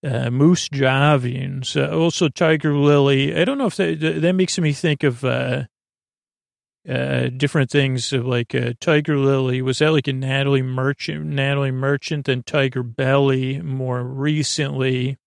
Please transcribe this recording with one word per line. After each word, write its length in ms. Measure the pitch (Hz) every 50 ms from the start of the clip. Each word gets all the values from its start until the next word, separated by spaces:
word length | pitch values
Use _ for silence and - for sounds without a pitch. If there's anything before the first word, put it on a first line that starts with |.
Uh, 280 | - 147 123 117 127 120
Moose 400 | 120 127 143 160 180 170 - -
Javians. 1040 | - 139 139 131 131 135 143 147 151 139 123 123 120 127 135 139 139 135 127 - -
Uh, 180 | 151 135 143 156
also 360 | 160 160 170 160 - 180 151
Tiger 440 | - - 175 160 160 156 - 160 147
Lily. 640 | 143 143 147 147 143 139 139 139 135 139 143 -
I 80 | - 165
don't 140 | 185 277 277
know 80 | 269
if 100 | 208 -
that, 240 | - - 165 165 156
that, 220 | 151 160 160 160
that 120 | 151 170 185
makes 240 | 185 185 175 - -
me 140 | 170 156
think 320 | 143 - - 170 151 139 -
of, 220 | 143 123 120 -
uh, 380 | 131 123 123 127 123 127 135 135 - _ _ _ _ _ _ _ _ _ _ _ _ _ _ _ _ _ _ _ _ _ _ _ -
uh, 400 | 131 127 127 135 135 127 123 127 123
different 340 | 131 143 143 - 160 135 120
things 440 | - 147 135 135 131 127 113 - -
of, 120 | 127 117
like, 300 | 127 127 120 120 _ -
uh, 160 | 131 123 120 120 -
Tiger 380 | - - 160 151 147 151 151 139
Lily. 440 | 139 135 139 135 131 127 127 131
Was 180 | 127 131 131 -
that, 120 | 151 151
like, 160 | 160 151 131 -
a 60 | 135
Natalie 480 | 131 135 131 135 139 139 139 139 135
Merchant, 640 | 131 131 127 131 127 135 143 _ - - 151 151 156
Natalie 460 | 156 151 139 135 139 139 143 139 135
Merchant, 560 | 131 131 131 135 143 139 - - 160 147 139 -
then 160 | 131 127 120
Tiger 400 | - - 156 135 135 127 135 123
Belly 760 | 120 113 - 139 131 135 139 139 139 131 131 131 131 135 139
more 400 | 165 156 131 131 131 127 123 123
recently? 1160 | 123 123 131 135 139 151 151 151 147 - - - 147 139 139 135 131 131 131 127 123 131 139 - _